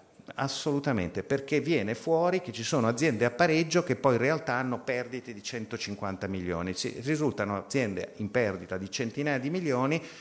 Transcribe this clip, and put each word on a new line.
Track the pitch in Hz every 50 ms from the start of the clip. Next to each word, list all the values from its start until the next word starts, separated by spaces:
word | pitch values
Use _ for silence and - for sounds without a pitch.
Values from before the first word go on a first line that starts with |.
| - - - - - - -
Assolutamente, | - 135 135 - - - 160 143 143 139 147 127 104 90 85 - 95 95
perché | - 139 135 135 - 151 147
viene | - 151 165 135 98 101 113
fuori | - - 160 165 160 170 180 180 185
che | 185 175
ci | 110 110 117
sono | - - 143 113 113
aziende | 117 120 151 165 123 107 120
a | 120
pareggio | - - 170 170 156 160 165 156 - 180 -
che | - 127
poi | 110 - 139 123
in | 113
realtà | 120 135 160 156 - - 123
hanno | 123 131 127 123 110
perdite | - - 127 123 123 120 123 127 - - 113
di | 101 104
centocinquanta | - - 120 110 107 120 113 - - 104 101 - 98 95 92 - 95
milioni, | 95 95 90 87 87 82 87 92 90
ci | - - 117 - -
risultano | 113 139 156 147 151 135 - - 104 101 101 98
aziende | 87 - - 139 127 104 98 90 92 - - -
in | 107 101
perdita | - 127 120 104 95 92 87 85 92 92
di | 98 95
centinaia | - - 127 113 - - 143 151 143 131
di | 123 143
milioni | - 190 175 151 131 123 131 139 156 165 - - - -